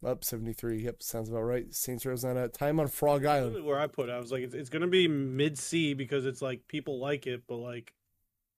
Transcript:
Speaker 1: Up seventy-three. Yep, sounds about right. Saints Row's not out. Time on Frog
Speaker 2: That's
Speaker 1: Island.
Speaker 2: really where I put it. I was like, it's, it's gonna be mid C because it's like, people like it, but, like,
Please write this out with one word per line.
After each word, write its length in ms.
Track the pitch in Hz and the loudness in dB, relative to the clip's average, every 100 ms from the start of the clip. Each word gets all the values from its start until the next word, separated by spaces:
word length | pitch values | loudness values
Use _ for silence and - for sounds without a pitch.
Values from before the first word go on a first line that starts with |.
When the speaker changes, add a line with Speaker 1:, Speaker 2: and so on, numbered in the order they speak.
Speaker 1:
Up 220 | 123 127 | -4 -4
seventy-three. 540 | - 117 113 110 117 110 | -4 -4 -4 -4 -4 -2
Yep, 200 | 117 113 | -4 -6
sounds 260 | - 117 110 | -6 -6 -4
about 140 | 113 | -2
right. 320 | 113 123 - | 0 0 -2
Saints 320 | - - 123 131 | -6 -4 -4 -2
Row's 180 | 127 | -2
not 140 | 127 127 | 0 0
out. 160 | 123 | -2
Time 260 | - 143 156 | 0 0 2
on 80 | 143 | 2
Frog 360 | - 147 143 | 2 4 4
Speaker 2:
That's 80 | 143 | 4
Speaker 1:
Island. 220 | 147 123 113 | 4 2 -2
Speaker 2:
really 100 | 151 | 0
where 120 | 139 | 2
I 80 | 151 | 2
put 220 | - 123 | -2 -2
it. 40 | |
I 60 | 123 | -4
was 140 | 120 | -4
like, 120 | 131 | -4
it's, 100 | 123 | -4
it's 160 | 123 135 | -6 -6
gonna 160 | 156 175 | -2 4
be 220 | 185 175 | 6 6
mid 500 | 147 135 131 147 143 | 4 2 2 2 2
C 340 | - 170 156 | -2 2 2
because 320 | 139 131 139 | 0 0 0
it's 160 | 131 123 | 0 -2
like, 260 | 131 123 - | -4 -6 -6
people 300 | 151 143 131 | -6 -4 -4
like 280 | 135 147 127 | -2 -2 -2
it, 160 | 123 - | -6 -6
but, 100 | 120 | -8
like, 360 | 123 120 117 - _ _ _ _ _ | -8 -10 -12 -20 _ _ _ _ _